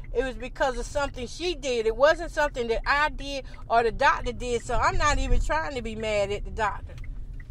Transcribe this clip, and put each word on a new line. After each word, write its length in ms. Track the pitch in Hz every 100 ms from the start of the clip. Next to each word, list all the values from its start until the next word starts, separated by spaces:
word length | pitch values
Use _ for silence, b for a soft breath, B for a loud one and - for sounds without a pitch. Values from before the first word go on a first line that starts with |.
| B
it 100 | 233
was 140 | 262 220
because 420 | 247 - 285 240
of 80 | 226
something 400 | 294 285 254 233
she 300 | - 349 311
did. 300 | 277 240 220
It 100 | 220
wasn't 340 | 285 330 330
something 380 | 320 294 269 233
that 140 | 226 -
I 220 | 277 302
did 380 | 262 277 277 B B -
or 140 | 233
the 80 | 233
doctor 420 | 208 277 - 247
did. 300 | 220 247 240
So 120 | - 226
I'm 180 | 277 330
not 220 | 302 277
even 220 | 269 254
trying 340 | - 311 320
to 80 | 269
be 140 | 226 220
mad 340 | 220 208 196
at 140 | 202
the 80 | -
doctor. 420 | 220 208 190 - - - - - - -